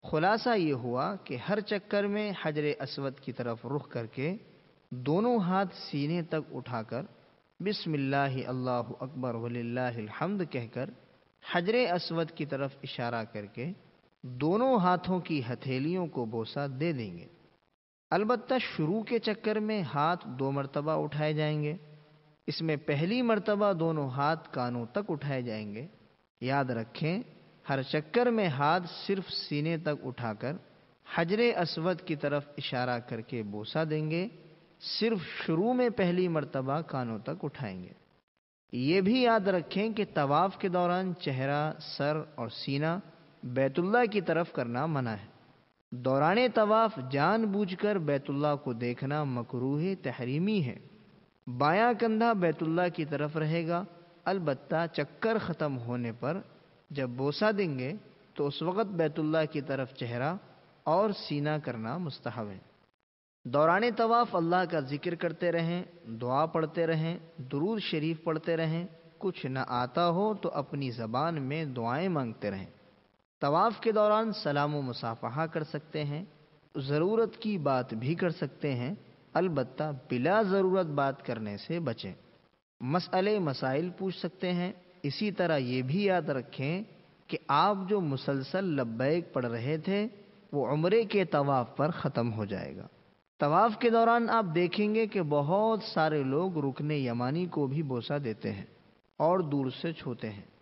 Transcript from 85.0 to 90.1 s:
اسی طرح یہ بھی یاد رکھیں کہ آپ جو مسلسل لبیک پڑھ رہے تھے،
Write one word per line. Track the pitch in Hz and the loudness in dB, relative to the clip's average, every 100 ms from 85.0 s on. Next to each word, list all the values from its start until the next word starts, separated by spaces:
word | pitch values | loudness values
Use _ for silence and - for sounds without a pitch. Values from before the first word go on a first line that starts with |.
اسی | 143 - 208 | -6 -2 -4
طرح | - 175 151 | 0 2 2
یہ | 123 127 | 2 -2
بھی | 127 170 | 0 2
یاد | 202 180 | 2 2
رکھیں | 160 135 117 - 139 180 226 - - _ - | 0 -4 -4 -6 -4 -4 -6 -16 -20 _ -8
کہ | - - | -8 2
آپ | 143 185 202 185 | 4 4 2 0
جو | 208 | 0
مسلسل | 165 135 - 139 131 185 | 0 -2 0 -2 -2 -2
لبیک | 196 143 120 113 131 170 170 | 0 0 0 0 2 2 0
پڑھ | 139 123 | -4 -2
رہے | 117 123 160 | -2 -2 -2
تھے، | 156 196 214 | 0 0 -2